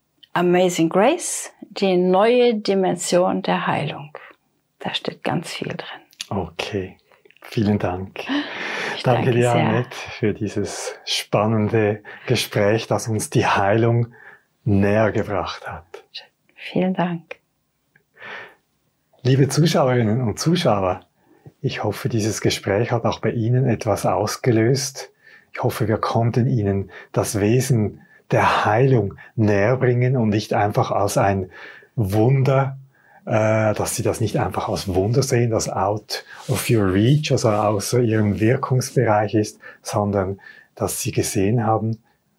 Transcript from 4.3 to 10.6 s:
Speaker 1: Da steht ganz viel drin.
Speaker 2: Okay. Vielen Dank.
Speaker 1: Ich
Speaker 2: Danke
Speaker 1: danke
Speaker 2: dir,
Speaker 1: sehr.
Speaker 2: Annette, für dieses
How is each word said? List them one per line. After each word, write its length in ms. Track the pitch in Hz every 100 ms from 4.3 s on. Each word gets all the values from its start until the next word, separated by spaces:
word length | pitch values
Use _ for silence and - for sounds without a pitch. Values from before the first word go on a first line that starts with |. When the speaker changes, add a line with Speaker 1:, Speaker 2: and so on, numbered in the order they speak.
| - _ _ _ -
Speaker 1:
Da 140 | -
steht 320 | - - -
ganz 260 | - 165 -
viel 180 | - 185
drin. 320 | 175 - - _ - -
Speaker 2:
Okay. 680 | 101 85 - - 101 92 - _ _ _ _
Vielen 380 | - 120 104 101
Dank. 420 | 92 92 95 - - 285 - - - - -
Speaker 1:
Ich 80 | -
Speaker 2:
Danke 200 | 131 117
Speaker 1:
danke 80 | 82
Speaker 2:
dir, 180 | 117 120
Speaker 1:
sehr. 160 | 117 110
Speaker 2:
Annette, 300 | 113 123 - - -
für 160 | 104
dieses 600 | 90 101 104